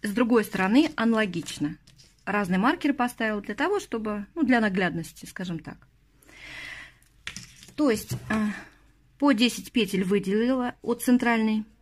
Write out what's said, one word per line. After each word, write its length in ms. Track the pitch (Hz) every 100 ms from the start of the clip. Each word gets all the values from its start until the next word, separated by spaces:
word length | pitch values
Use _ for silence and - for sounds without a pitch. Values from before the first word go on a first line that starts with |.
С 80 | 214
другой 340 | 202 247 233
стороны 460 | 208 - 190 240 311 -
аналогично. 800 | 226 226 214 170 151 - 147 170 _ _ - _
Разные 340 | - 208 196 185
маркеры 360 | 233 339 294
поставила 460 | 285 247 - 220 214
для 140 | 202
того, 260 | 214 311 403
чтобы... 460 | - 233 214 208 202
Ну, 80 | 339
для 180 | 262 247
наглядности, 680 | 214 190 185 165 160 - -
скажем 320 | - 185 170
так. 300 | - - _ _ _ _ _ - - - - - - _ _ _ - - - - -
То 160 | - 294
есть, 220 | 214 - - -
а, 220 | 220 214 202 - - _ _ _ _
по 140 | 285
десять 400 | 226 240 - -
петель 320 | 254 196 185
выделила 680 | 185 202 190 208 240 262 247 -
от 200 | - 233
центральной 640 | - 247 240 226 220 214 214 _